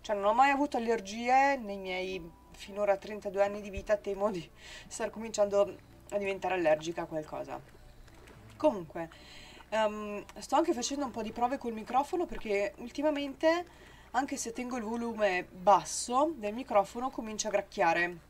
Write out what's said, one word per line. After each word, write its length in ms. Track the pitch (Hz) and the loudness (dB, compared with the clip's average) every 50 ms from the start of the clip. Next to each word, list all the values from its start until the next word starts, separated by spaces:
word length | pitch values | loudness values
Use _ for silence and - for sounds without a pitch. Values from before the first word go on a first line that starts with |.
cioè, 140 | - - 220 | -4 -4 -4
non 120 | 202 196 | 0 2
ho 80 | 208 220 | 2 6
mai 160 | 233 269 277 | 6 6 6
avuto 260 | 277 269 285 285 - | 6 2 0 0 0
allergie 800 | 254 233 226 233 226 196 190 208 226 233 247 254 262 269 277 277 | -2 0 0 0 0 -2 -6 -8 -6 0 4 4 6 6 4 2
nei 220 | 269 233 202 196 196 | 0 -2 -8 -8 -8
miei 640 | 190 190 185 180 185 185 190 185 165 170 165 - - - - | -6 -6 -4 -4 -4 -4 -6 -8 -10 -12 -16 -20 -20 -20 -18
finora 400 | - - - 196 202 208 202 196 | -18 -16 -12 -4 -2 2 2 2
trentadue 480 | 196 - 185 214 208 - 208 180 196 202 | 2 0 -8 -10 -8 -8 -6 2 2 2
anni 160 | 202 202 208 | 2 2 -6
di 100 | 208 208 | -8 -8
vita, 260 | 190 196 190 - 208 | -10 -10 0 0 0
temo 340 | 208 - 202 202 196 202 214 | 0 0 -4 -4 0 0 0
di 180 | 202 175 156 - - - - - - - - - | 0 -2 -8 -10 -16 -20 -20 -18 -18 -18 -16 -16
star 220 | - - 226 208 | -10 -6 -6 -6
cominciando 680 | - 214 226 226 214 - - 202 202 202 202 185 - - - - - - - - | -6 -8 -10 -8 2 2 2 4 6 4 4 4 2 -12 -16 -20 -20 -20 -16 -6
a 80 | - 202 | -4 -4
diventare 360 | 202 196 196 190 185 180 185 | -2 -2 -4 -2 -2 -2 0
allergica 480 | 185 175 156 156 156 156 165 170 - 170 | 2 4 4 4 4 2 -6 -6 -6 -6
a 40 | |
qualcosa. 540 | 160 165 156 156 - - 135 - 139 131 135 135 - - - - - - - - - - - - - - - - - - | -4 -4 -6 -6 -6 -8 -10 -8 -8 -10 -12 -12 -16 -20 -20 -20 -20 -20 -20 -20 -20 -20 -20 -20 -20 -20 -20 -20 -20 -14
Comunque, 540 | - - 311 247 202 170 160 - 175 165 160 - - - - - - - - - - - - | 2 2 2 2 2 -6 -8 -8 -8 -8 -8 -10 -18 -20 -20 -20 -20 -20 -20 -20 -20 -14 -4
ehm, 560 | - 220 220 214 208 214 214 208 208 202 196 - - - | 0 0 0 0 0 -4 -6 -6 -6 -8 -10 -12 -16 -16
sto 180 | 208 - - | -10 0 2
anche 160 | 262 330 320 311 | 2 2 2 0
facendo 320 | 233 247 - 277 277 285 | -2 -2 -4 -4 -4 -4
un 60 | 247 | -6
po' 120 | 208 233 214 | -4 -6 -8
di 100 | 214 220 | -6 -4
prove 260 | - 240 247 262 277 | -2 -2 0 0 -2
col 140 | - 240 226 | -4 -6 -6
microfono 520 | 220 214 - 240 254 285 - - 339 349 | -6 -8 -2 0 0 0 0 -2 -4 -2
perché 480 | - - - - 220 202 196 202 - - - | -2 -4 -8 -4 0 0 0 0 -2 -4 -8
ultimamente, 880 | - 240 - - 277 311 302 285 285 277 269 - - 320 330 349 349 - - - - - - - - - - | -14 -12 -6 0 0 2 2 2 -2 -6 -6 2 2 4 4 4 0 -6 -12 -20 -20 -20 -20 -20 -20 -4 -2
anche 240 | 240 269 - 277 | -2 -2 -2 -4
se 160 | 254 - - - | -6 -6 -8 -6
tengo 240 | - 247 247 247 | -6 -6 -4 -4
il 80 | 254 220 | -4 -4
volume 600 | 208 226 240 233 233 220 208 214 202 185 180 175 - | -4 -4 -4 -4 -4 -2 0 2 2 2 0 -2 -4
basso 840 | - 185 180 202 196 175 160 - - - - - 240 254 285 320 330 | -12 0 6 8 8 8 8 2 -6 -8 -4 0 2 4 4 2 2
del 180 | 262 208 208 214 | -2 -6 -6 -4
microfono, 560 | 233 262 - 240 202 196 - - 233 247 269 | -6 -6 2 4 4 4 4 -2 -4 -4 -4
comincia 380 | - - 240 220 214 208 - 220 | -4 -6 -8 -8 -6 -4 -4 0
a 20 | |
gracchiare. 680 | 190 202 202 - - - 196 165 165 170 175 175 175 165 - - | 0 0 0 0 0 2 4 4 4 4 2 0 -2 -8 -16 -20